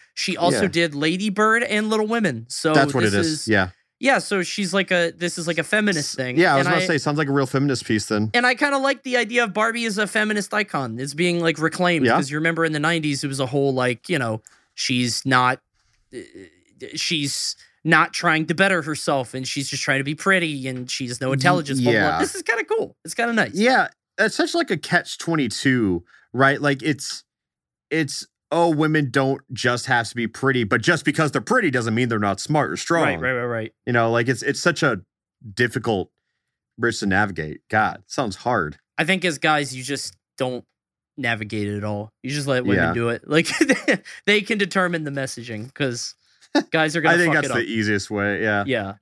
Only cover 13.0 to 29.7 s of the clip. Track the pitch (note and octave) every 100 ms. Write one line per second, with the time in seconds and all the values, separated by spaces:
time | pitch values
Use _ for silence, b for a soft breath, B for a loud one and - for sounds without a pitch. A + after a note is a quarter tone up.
13 | D3+ C3+ C#3+ C3+ B2+ C#3+ C#3 B2+ B2+ A#2
14 | - D#3 A#2 A2 - b b b - B2
15 | B2 - C3+ B2+ B2 C3 _ _ _ _
16 | _ B2 B1+ F2+ F2 F2 _ C3 B2 D#3
17 | - D#3+ C#3 - - - b b D#3 D#3+
18 | E3 - F3 D#3 D#3+ D#3+ G3 F3+ D3+ C#3+
19 | - C#3 A#2+ C3 B2 D#3+ C3+ C#3 - C3+
20 | C#3 D3+ G3 F#3+ E3 C#3 C3 B2+ B2 -
21 | B2 A#2 C3 C3+ E3 F3+ C#3+ C3+ B2 A2+
22 | F2+ D#2+ - F#4+ F#4+ A#4 - A4+ - -
23 | - - A#3 A3+ A#2+ D3+ A#3+ A#3+ D#3 _
24 | _ - G#3+ - D#4+ E4+ - E3+ - -
25 | - - - E3 A#2+ - C#3 B2+ G2+ F2
26 | - b b A#2+ C3+ C3+ C#3+ C3+ D#3 C#3
27 | - - - _ _ _ _ _ - D#3+
28 | C#3 - - _ - D#3+ E3+ D3+ D#3 D#3
29 | C#3 C#3 C3+ C3+ - B2 B2